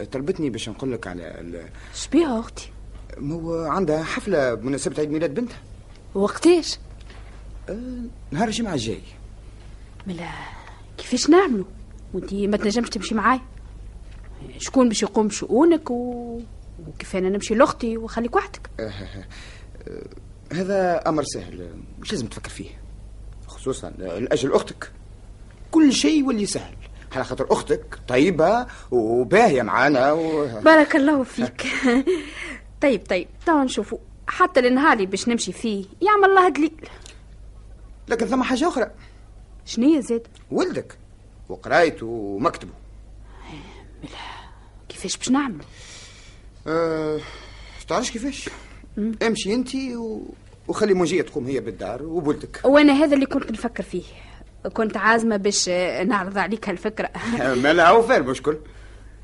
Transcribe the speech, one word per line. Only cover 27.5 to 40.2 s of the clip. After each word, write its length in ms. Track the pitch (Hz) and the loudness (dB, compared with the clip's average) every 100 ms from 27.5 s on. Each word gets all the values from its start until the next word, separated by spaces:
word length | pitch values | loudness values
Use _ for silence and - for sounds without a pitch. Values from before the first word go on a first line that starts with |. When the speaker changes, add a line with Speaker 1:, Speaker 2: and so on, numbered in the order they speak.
Speaker 1:
أختك 460 | 208 - 151 - - - | 0 2 -2 -4 -12 0
طيبة 580 | 127 170 156 160 233 247 - - | 4 4 6 4 4 0 -10 -2
وباهية 720 | 123 110 120 120 196 233 131 | 2 4 2 4 6 8 6
معانا 500 | 110 104 139 139 135 | 2 4 4 6 4
و- 480 | 160 165 156 147 113 | 2 0 0 -2 4
Speaker 2:
بارك 360 | 311 311 294 311 | 8 8 8 4
الله 260 | 277 285 | 4 2
فيك. 440 | 247 - 240 - 262 | 0 -4 -4 -4 -6
<laughs> 1160 | - 262 240 269 359 294 - - 254 - - | 0 2 4 2 0 -4 -12 -12 -14 -16 0
طيب، 240 | 294 214 - | 2 2 0
طيب، 220 | 185 - - - | -2 -4 -4 2
توا 180 | 311 | 4
نشوفوا. 340 | 262 240 202 - - - - | 2 0 -4 -8 -12 -12 -6
حتى 340 | - 359 - | 2 4 6
النهار 320 | 247 254 311 | 4 6 6
اللي 140 | 240 190 | 4 2
باش 220 | 190 - | -2 0
نمشي 240 | 233 - | 0 -2
فيه 320 | - 233 202 185 - | -4 -2 -2 -6 0
يعمل 220 | 370 415 | 4 6
الله 240 | 392 392 370 | 8 8 6
دليل. 400 | 277 320 - - - - - - - - - - - - - - | 4 0 -2 -18 -18 -20 -20 -20 -20 -20 -20 -20 -20 -20 -16 -4
Speaker 1:
لكن 180 | 226 220 | -2 0
ثم 160 | 262 | 0
حاجة 260 | 233 254 330 | 0 0 0
أخرى. 220 | 285 208 - - - - - - - | 0 -2 -6 -20 -20 -20 -20 -20 -20
Speaker 2:
شنية 360 | - - 262 320 | -8 2 4 4
زاد؟ 260 | 214 233 | 2 -4